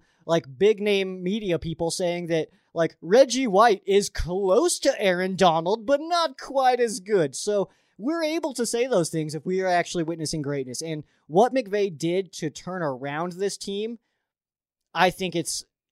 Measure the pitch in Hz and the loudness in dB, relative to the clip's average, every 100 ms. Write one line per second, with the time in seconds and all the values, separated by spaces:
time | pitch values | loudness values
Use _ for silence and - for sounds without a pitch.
0 | _ _ - 165 135 127 202 196 208 196 | _ _ -2 -2 -2 2 2 4 0 0
1 | 190 185 180 220 202 160 165 165 165 - | -2 -4 -4 -4 -2 -2 -4 -6 -4 -2
2 | 175 175 170 160 - _ _ 165 165 - | -2 -2 -2 -2 -2 _ _ -2 -2 -2
3 | 160 233 269 247 254 185 233 196 - 202 | 4 6 6 2 2 6 6 4 2 2
4 | 196 - 160 185 190 214 349 - 277 240 | 2 -4 -4 -2 2 4 2 0 0 2
5 | 196 180 190 185 180 160 170 226 214 285 | 2 2 -2 2 4 4 0 -2 0 0
6 | 320 349 320 - - 269 254 247 233 185 | 0 -2 -2 -6 -4 2 2 4 0 -2
7 | 185 202 143 - 208 202 180 _ _ - | 0 0 0 -2 -2 -2 -2 _ _ -8
8 | 240 330 311 320 302 247 233 233 262 202 | -4 0 0 0 -4 -4 -2 0 2 2
9 | 156 160 151 151 175 185 185 175 165 175 | 0 -2 -4 -6 -4 -2 2 2 0 -2
10 | 156 165 151 160 139 143 127 123 160 151 | -4 -4 -6 -4 -4 -4 -6 -8 -8 -10
11 | - _ - 165 247 262 196 208 202 143 | -12 _ 0 4 4 2 0 0 -2 -2
12 | 165 180 185 - 156 - 175 185 151 127 | -2 -2 -4 -8 -8 -8 -10 -6 -4 -4
13 | 139 147 180 175 196 - 202 202 220 233 | -6 -6 -6 -4 -6 -6 -8 -6 -6 -10
14 | _ _ _ _ _ _ _ _ _ 165 | _ _ _ _ _ _ _ _ _ 2
15 | 185 - 185 170 - - - _ _ | 2 2 -4 -4 -4 -8 -10 _ _